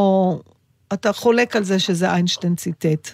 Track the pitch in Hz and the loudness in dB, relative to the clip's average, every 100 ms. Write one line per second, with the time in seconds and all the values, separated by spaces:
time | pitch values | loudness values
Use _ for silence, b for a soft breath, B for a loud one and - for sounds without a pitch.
0 | 196 190 185 147 - _ _ _ - 202 | 4 4 2 -2 -8 _ _ _ -10 -4
1 | 214 - 233 233 240 226 190 190 190 170 | -4 0 2 2 2 -2 0 0 0 0
2 | 180 175 175 - 175 175 175 160 160 156 | 0 0 0 -2 -4 -4 -6 -4 -2 -2
3 | - | -6